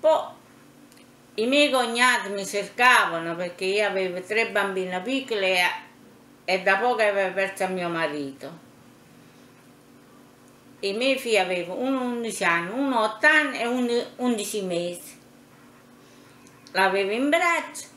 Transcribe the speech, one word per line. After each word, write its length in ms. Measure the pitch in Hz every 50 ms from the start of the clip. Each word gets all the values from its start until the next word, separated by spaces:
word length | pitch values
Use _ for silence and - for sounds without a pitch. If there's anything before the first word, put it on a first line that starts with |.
Poi 340 | - 311 320 - - - - - - - - - - - - - - - - - - - - - - - -
i 100 | - 220
miei 260 | 247 269 294 294 285
cognati 580 | 247 262 240 226 233 240 247 254 247 233 - 202
mi 160 | 202 202 196
cercavano 880 | 185 - 202 196 190 - - 247 254 247 226 202 180 170 165 165 165 170
perché 300 | 170 180 175 - - 190
io 220 | 190 196 208 214 202
avevo 320 | 185 190 190 185 175 185
tre 280 | 180 - 214 220 226 202
bambine 520 | 196 208 196 196 190 190 185 180 180 180
piccole 580 | 185 233 269 269 254 - 226 208 190 185 185 180
e, 60 | 180 170 - - - - - - - - - - - - - - -
e 160 | - 185 185
da 160 | 180 196 196 196
poco 240 | 220 247 247 220
avevo 300 | 220 208 196 196 196 185 185
perso 340 | 196 190 190 190 - 190 175
mio 200 | 185 185 175 170
marito. 760 | 170 165 165 151 147 151 143 135 135 - - 139 165 170 - - - - - - - - - - - - - - - - - - - - - - - - - - - - - - - - - - - - - - - - - - - -
I 140 | - 196 196
miei 240 | 220 254 269 269 254
figli 200 | - 240 220 196
avevano 420 | 185 180 185 180 170 170 185 -
uno 220 | 247 262 269 262
undici 420 | 247 247 240 240 233 226 202 - 196
anni, 280 | 170 165 170 170 180
uno 300 | 214 254 277 269 262 240
otto 240 | - 220 - - -
anni 340 | 302 311 302 302 277 247 226
e 60 | 226
uno 260 | 240 247 254 247 240 240 240 - - - -
undici 440 | 247 247 240 208 202 208 - 214
mesi. 580 | 190 185 175 170 175 175 175 175 - - - - - - - - - - - - - - - - - - - - - - - - - - - - - - - - - -
L'avevo 400 | - 180 196 190 185 196 196 190
in 180 | 208 240 269 294
braccio 560 | 302 339 359 339 339 320 - - - - - - -